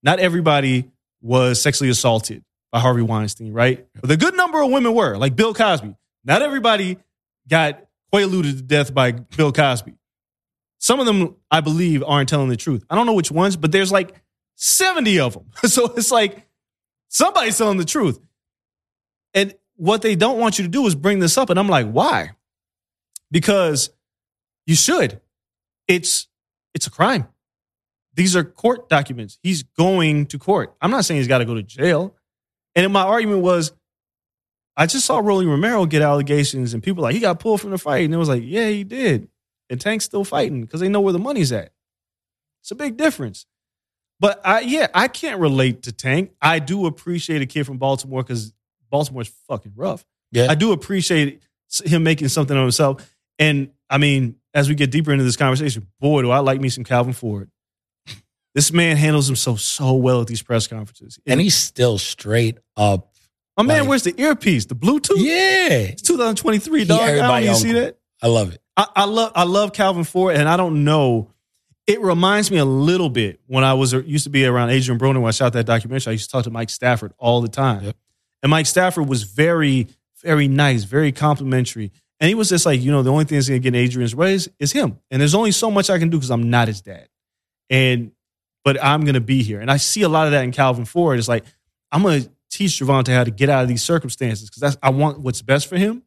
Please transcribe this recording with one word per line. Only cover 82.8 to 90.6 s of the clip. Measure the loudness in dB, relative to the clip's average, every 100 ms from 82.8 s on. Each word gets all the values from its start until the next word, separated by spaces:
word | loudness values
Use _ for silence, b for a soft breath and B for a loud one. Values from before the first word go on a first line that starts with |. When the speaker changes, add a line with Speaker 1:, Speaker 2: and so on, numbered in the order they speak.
Speaker 1:
"You | 2
know, | 2
the | 2
only | 2
thing | 2 0
that's | 0
gonna | 0
get | 0
in | 2
Adrian's | 0 0 -4
way | 0 0
is, | 0 -4 _
is | -4
him. | -2 -2 -4 _
And | 0
there's | 2
only | 2 2
so | 0 0
much | 0 0
I | 0
can | 0
do | -2
'cause | -2
I'm | -2 2
not | 2 0
his | -4
dad. | -12 -20 _ _ _ _ _ _ _
And, | 0 2 0 -4 _ _ _ _ _
but | -2 0
I'm | 0 0
gonna | 2 0
be | 2 0
here." | 0 -4
And | -2
I | 0
see | 0 0
a | 2
lot | 2 2
of |
that | 2
in | 0
Calvin | 0